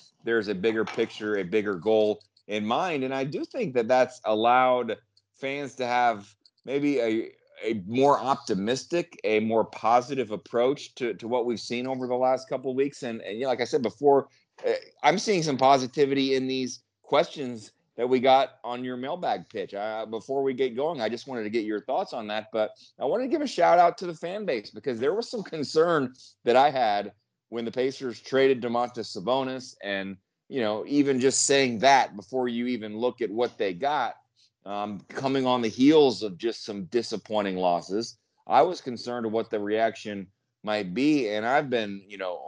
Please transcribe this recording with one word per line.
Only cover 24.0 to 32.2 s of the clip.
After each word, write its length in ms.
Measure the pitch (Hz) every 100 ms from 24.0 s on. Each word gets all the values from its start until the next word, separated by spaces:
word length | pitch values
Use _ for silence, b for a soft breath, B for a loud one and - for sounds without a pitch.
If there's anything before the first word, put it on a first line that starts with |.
| 180
the 80 |
fan 300 | 165 170 202
base 260 | 196 123 -
because 280 | 107 143 117
there 160 | 135
was 160 | 202 233
some 140 | 233
concern 680 | 180 160 135 156 170 160 127 - B B
that 120 | 120 123
I 140 | 147
had 420 | 135 113 101 101 - _ _ -
when 140 | 113
the 60 | 117
Pacers 500 | 127 131 135 131 110
traded 400 | - 135 135 127
Domantas 560 | 117 120 120 120 104 110
Sabonis 600 | 92 135 131 131 127 -
and, 320 | 101 98 98 95 _ _ -
you 120 | 135
know, 240 | 110 107 85
even 320 | 143 143 131
just 260 | 135 - -
saying 320 | 139 131 113
that 360 | 131 135 -
before 320 | 101